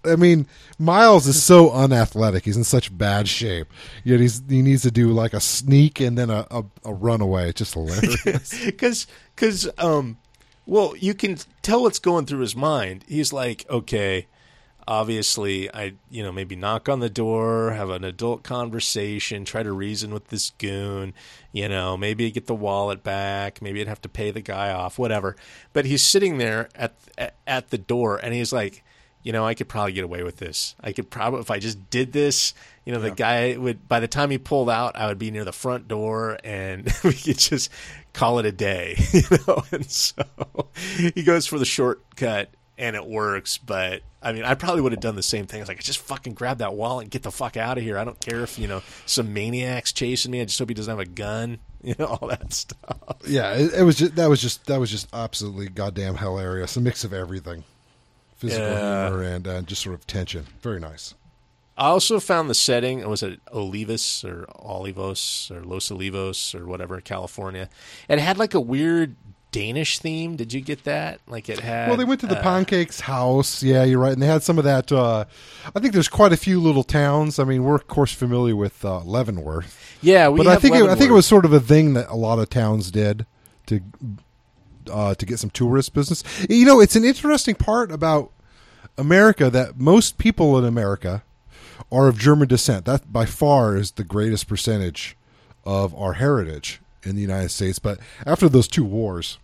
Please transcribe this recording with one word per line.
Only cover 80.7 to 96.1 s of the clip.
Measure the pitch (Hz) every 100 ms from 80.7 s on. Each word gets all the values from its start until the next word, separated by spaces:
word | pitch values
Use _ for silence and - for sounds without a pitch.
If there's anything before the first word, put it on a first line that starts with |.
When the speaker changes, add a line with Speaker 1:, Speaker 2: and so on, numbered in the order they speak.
| 254
Speaker 1:
it, |
I |
think | 196
it | 185
Speaker 2:
Leavenworth. | 269 220
Speaker 1:
was | -
sort | 202 170
of |
a | 147
thing | 120 151 156
that | 127 120
a | 113
lot | 113 113
of | 107
towns | 127 110 107 95
did | 98 104 107 110 _ - _ -
to, | 104 95 - 123 101 _ _ _ _ _ - -
uh, | 107 101
to | 98 95
get | 117
some | 104
tourist | - 120 131 -
business. | - 139 170 - - 190
You | 233
know, | 254 269
it's | 202 226
an |
interesting | 233 277 294 294 -
part | 214 - 226 220
about | 156 160 151 131 _ _ _ _ _ - -
America | 143 180 214 202 135
that | 123 127 127
most | 135 208 - -
people | 226 - 147 131
in |
America | 120 117 101 98 90 98 _ _ - - - - -
are | 123 135
of | 110
German | 127 151 139
descent. | 123 - 101
That | 92 135 -
by | 113 113
far | - 147 139 113 98
is | 101
the | -
greatest | 95 101 107 107 -
percentage | 104 - 107 90 78 - - _ _ _ _
of | 98 98 98
our | - 95